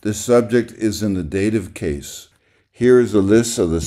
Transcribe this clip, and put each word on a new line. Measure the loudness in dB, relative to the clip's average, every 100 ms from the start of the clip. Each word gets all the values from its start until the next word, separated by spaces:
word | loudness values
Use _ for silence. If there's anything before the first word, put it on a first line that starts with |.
| -8
the | -6 2
subject | 2 2 -2 -2 -4
is | -4 -4
in | -4
the | -4 -4
dative | -2 -2 -2 -6
case. | -8 -8 -8 -10 -18 -20 _ _ _ _ -2
Here | 4 4 4
is |
a | 2
list | 4 2 2 -2
of | -2
the | -2